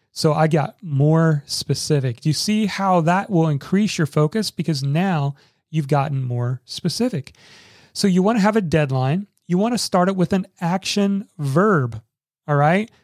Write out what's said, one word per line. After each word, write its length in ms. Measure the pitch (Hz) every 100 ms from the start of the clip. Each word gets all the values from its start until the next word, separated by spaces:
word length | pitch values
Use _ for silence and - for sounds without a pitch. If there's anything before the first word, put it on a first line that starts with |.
| _
So 220 | - 156
I 160 | 147 156
got 340 | 151 - -
more 640 | 170 139 147 160 165 151 -
specific. 720 | - - 139 - 151 131 113
Do 80 | 160
you 40 |
see 340 | 147 - 214 214
how 340 | - 196 180
that 280 | 160 180 202
will 160 | 185 160
increase 500 | 143 - 190 214 -
your 120 | 151
focus? 420 | - 151 220 208
Because 320 | - 165 147
now 540 | 139 147 196 165 143 139 _ _ _
you've 180 | 156 139
gotten 360 | 143 135 135
more 380 | 127 120 120 127
specific. 720 | - - 170 - 247 170 - - - - - - _
So 160 | - 202
you 160 | 180
wanna 160 | 190 233
have 160 | 196 220
a 40 |
deadline. 680 | 175 160 147 131 131 170 208 _ -
You 120 | 175
wanna 200 | 220 240
start 300 | - 190 180
it 80 | 190
with 160 | 180
an 140 | 196 190 _
action 680 | 170 190 - - 202 196 - -
verb, 640 | 143 135 214 180 123 110 - _ _ _ -
all 80 | 143
right? 340 | 147 185 220 _